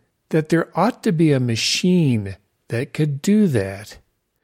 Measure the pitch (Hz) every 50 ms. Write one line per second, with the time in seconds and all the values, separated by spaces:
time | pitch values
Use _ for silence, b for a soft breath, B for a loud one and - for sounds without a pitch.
0 | _ _ _ _ _ _ - 160 151 - 170 165 - - - 160 185 233 - -
1 | - 226 175 156 170 151 143 131 127 120 113 110 - - - - - 180 180 180
2 | 160 139 120 107 101 98 95 - _ _ _ _ _ _ 120 117 143 143 - -
3 | 156 151 139 139 - 196 208 214 208 180 131 107 95 95 98 98 104 - - -
4 | _ _ _ _ _ _ _ b